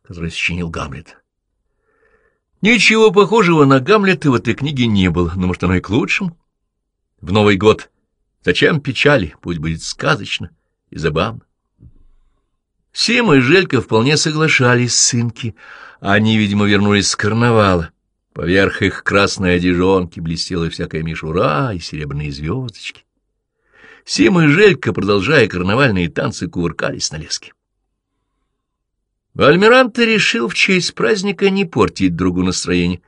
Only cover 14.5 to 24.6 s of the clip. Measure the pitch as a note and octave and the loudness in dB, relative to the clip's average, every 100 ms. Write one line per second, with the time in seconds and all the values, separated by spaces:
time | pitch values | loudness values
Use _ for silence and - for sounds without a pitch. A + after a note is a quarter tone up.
14.5 | - B2+ B2 B2 - - A#2+ A#2 - A#2+ | 2 2 2 0 0 0 0 -4 -6 -12
15.5 | - - - - - F#2+ G2+ A2 A2 G#2 | -12 -18 -20 -20 -10 -2 2 2 2 2
16.5 | G2+ G2+ G2+ G2+ G#2 F#2+ - G#2 A2 A#2+ | 2 2 2 2 2 0 -2 -2 0 2
17.5 | A2+ G2+ F2+ E2 _ _ _ _ - E2 | 4 4 2 -2 _ _ _ _ -8 -2
18.5 | F#2+ G2 - G2 - - G2 G2 - F#2 | 2 0 0 -4 -4 -2 0 0 0 0
19.5 | F2+ F2+ F2 F2+ F#2+ F2+ - E2 E2 - | 0 2 2 2 2 -2 -8 -8 -6 -6
20.5 | F2+ E2 - E2+ E2 D#2+ D#2+ D#2 E2 B2+ | -6 -6 -6 -8 -8 -8 -8 -6 -2 0
21.5 | D3+ C3+ F#2+ - D3+ D3+ C#2+ D2+ C2+ D2+ | -2 -4 -6 -10 -10 -10 -8 -8 -8 -6
22.5 | A#2+ B2 - - - _ _ _ _ _ | -6 -8 -14 -16 -18 _ _ _ _ _
23.5 | _ _ _ - - - - B3 F3+ D#3 | _ _ _ -20 -20 -8 0 2 4 4
24.5 | D3 | 4